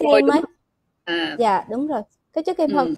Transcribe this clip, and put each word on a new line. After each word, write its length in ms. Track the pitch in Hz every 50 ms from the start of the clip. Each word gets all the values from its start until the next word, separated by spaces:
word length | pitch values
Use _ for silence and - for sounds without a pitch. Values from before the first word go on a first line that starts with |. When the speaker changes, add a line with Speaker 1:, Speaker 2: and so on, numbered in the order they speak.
| 311
Speaker 1:
bôi 140 | 294 277 277
Speaker 2:
kem 60 | 277
Speaker 1:
đúng 40 | 277
Speaker 2:
ấy. 120 | 285 320
Speaker 1:
không? 80 | 349 - _ _ _ _ _ _ _ _ _ _ _
À. 320 | 175 170 170 160 156 151 233
Speaker 2:
Dạ, 260 | 233 214 190 175 - -
đúng 160 | - 254 294
rồi. 160 | 302 277 214 - - _ _ _ _
Cái 120 | - 320 311
chất 120 | 370 349
kem 140 | - 320 294
Speaker 1:
Ừ. 60 | -
Speaker 2:
không? 180 | 285 - 330 302